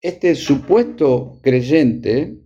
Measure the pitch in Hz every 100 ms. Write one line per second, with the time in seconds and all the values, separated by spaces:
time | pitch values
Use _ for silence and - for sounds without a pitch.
0 | 175 180 180 151 - 139 - 202 240 -
1 | 151 123 - - 135 127 123 156 135 107
2 | - 117 156 -